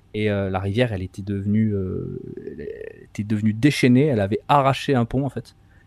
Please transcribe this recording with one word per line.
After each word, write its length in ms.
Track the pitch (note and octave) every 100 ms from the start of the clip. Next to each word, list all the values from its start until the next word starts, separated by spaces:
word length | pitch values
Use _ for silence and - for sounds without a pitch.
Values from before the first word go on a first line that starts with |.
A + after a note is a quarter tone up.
| _ G#2+
Et, 160 | G#2+
euh, 180 | G2+ G2
la 100 | F#2
rivière, 340 | G2 G2+ B2
elle 100 | G2
était 200 | F#2 -
devenue, 520 | G2 G2+ G2+ G#2+ A2 G2+
euh, 460 | F#2 F#2 F2+ F2+ - - -
elle 160 | - D2 - - - -
était 200 | - G#2
devenue 280 | G#2+ G#2+
déchaînée. 540 | G#2+ C#3 C#3 C3 B2 D3+
Elle 140 | A#2
avait 200 | G2 G#2+ -
arraché 460 | C#3+ C3+ B2+ - C3+
un 100 | A2+
pont, 200 | B2+ C#3
en 40 |
fait. 240 | A#2+ - - _ -